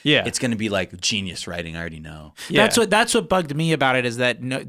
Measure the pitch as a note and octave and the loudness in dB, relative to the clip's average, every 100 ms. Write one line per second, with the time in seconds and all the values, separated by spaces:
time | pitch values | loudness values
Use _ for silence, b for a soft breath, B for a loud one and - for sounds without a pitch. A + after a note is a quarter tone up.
0 | C#3 C#3 G2+ - B2+ A2+ G#2+ G2 F#2 F2+ | 2 2 2 -2 -2 -2 0 0 -2 -4
1 | - G#2+ F#2+ D#2+ - F2 E2+ D#2+ E2+ D#2+ | -4 -2 -4 -8 -8 -8 -8 -8 -8 -10
2 | D#2 D#2 D2+ - B F#3 G#3+ A#3+ G#3 G#3 | -14 -14 -16 -16 B 4 4 4 4 4
3 | A#3 A#3 E3+ F#3 D#3 C#3+ E3 D3+ C3+ B2+ | 4 2 2 0 0 -2 0 2 4 4
4 | B2 A#2+ B2 A#2 B2 C3+ | 0 0 0 0 -4 -6